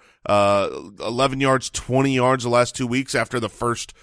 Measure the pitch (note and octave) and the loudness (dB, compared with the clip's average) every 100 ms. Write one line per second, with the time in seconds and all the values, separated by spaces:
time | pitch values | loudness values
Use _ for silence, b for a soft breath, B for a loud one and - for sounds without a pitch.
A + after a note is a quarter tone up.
0 | b b - G2+ G2+ G2+ F#2+ C2+ - G#2 | b b 0 2 4 2 0 -6 -14 -10
1 | F#2 A#2+ C3+ C3+ C#3 C3 - - - C3 | -6 0 0 0 2 0 -2 -10 -2 2
2 | C3+ C3 B2+ C3 A#2+ A#2+ A#2+ - B2+ B2 | 2 2 2 0 2 2 2 -2 -4 -2
3 | C3 C3 A2+ B2+ A2 - A#2+ A#2 - - | -2 -4 -2 -4 -6 -4 -4 -4 -8 -16